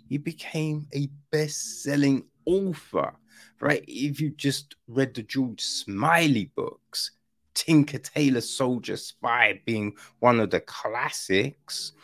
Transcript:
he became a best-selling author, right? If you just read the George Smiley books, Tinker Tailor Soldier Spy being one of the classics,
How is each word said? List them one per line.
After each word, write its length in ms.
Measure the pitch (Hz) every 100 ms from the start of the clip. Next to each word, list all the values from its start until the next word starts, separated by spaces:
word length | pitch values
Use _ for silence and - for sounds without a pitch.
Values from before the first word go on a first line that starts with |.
| -
he 100 | 147
became 720 | 156 165 - 160 156 151 151 139
a 140 | 139 - _
best-selling 960 | 151 151 - - - - 143 139 135 - _ -
author, 680 | 185 196 165 - 85 69 - _ - - -
right? 260 | 139 143 -
If 320 | 107 143 143
you 120 | 156
just 440 | 147 143 135 - - -
read 260 | 120 135
the 80 | 113
George 400 | 107 135 127 107
Smiley 920 | - - - 98 147 170 160 120 85 -
books, 560 | - - _ - - - _ _ _
Tinker 460 | - - 160 143 139
Tailor 420 | - 151 147 123
Soldier 560 | - - 127 123 - -
Spy 640 | - - 123 120 110 98 -
being 300 | 110 104 - - -
one 200 | 123 117
of 100 | 104
the 120 | 87
classics, 1300 | - - - 117 131 - - 95 131 - - - - -